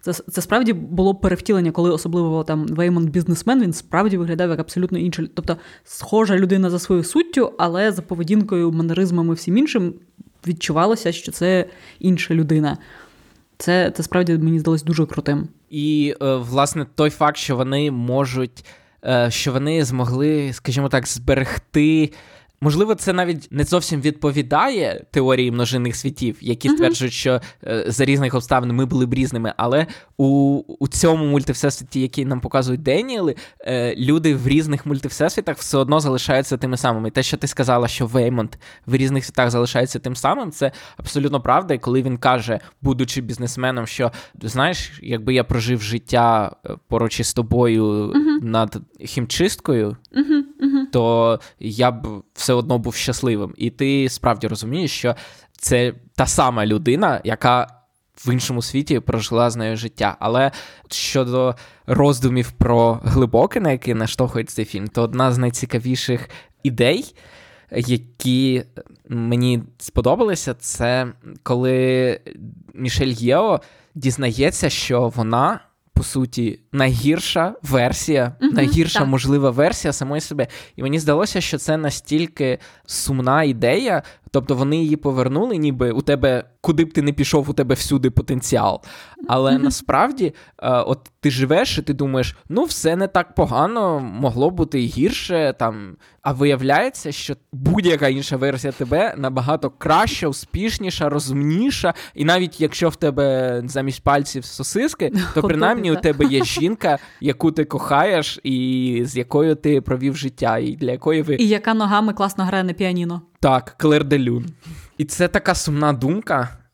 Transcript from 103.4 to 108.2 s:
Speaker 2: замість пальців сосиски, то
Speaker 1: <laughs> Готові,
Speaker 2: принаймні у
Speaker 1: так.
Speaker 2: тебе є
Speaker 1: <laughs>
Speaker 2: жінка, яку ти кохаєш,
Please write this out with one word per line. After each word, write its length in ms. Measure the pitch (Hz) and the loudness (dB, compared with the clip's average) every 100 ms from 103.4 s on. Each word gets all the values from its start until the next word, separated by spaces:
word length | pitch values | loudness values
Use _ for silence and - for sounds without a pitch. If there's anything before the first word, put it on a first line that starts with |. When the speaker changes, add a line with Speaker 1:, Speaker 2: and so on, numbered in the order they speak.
| 127 123 123 | 0 -2 -4
Speaker 2:
замість 380 | 135 135 131 | -4 -4 -2
пальців 420 | - 143 139 135 120 | 2 2 0 -8 -10
сосиски, 640 | - 135 202 285 - - | -10 -4 -2 -2 -2 -2
то 100 | 202 | -2
Speaker 1:
<laughs> 160 | 180 - | -2 0
Готові, 120 | 196 | 2
Speaker 2:
принаймні 420 | 156 165 233 190 | 4 2 2 0
у 20 | |
Speaker 1:
так. 100 | 151 | 2
Speaker 2:
тебе 220 | 151 143 143 | 2 4 4
є 180 | 135 | 4
Speaker 1:
<laughs> 0 | |
Speaker 2:
жінка, 560 | 123 - 160 220 - 143 - - | 0 0 0 0 0 0 -4 -6
яку 300 | 147 135 165 | -4 2 0
ти 140 | 156 147 | 2 -2
кохаєш, 720 | 135 - 143 180 180 | -2 0 2 4 2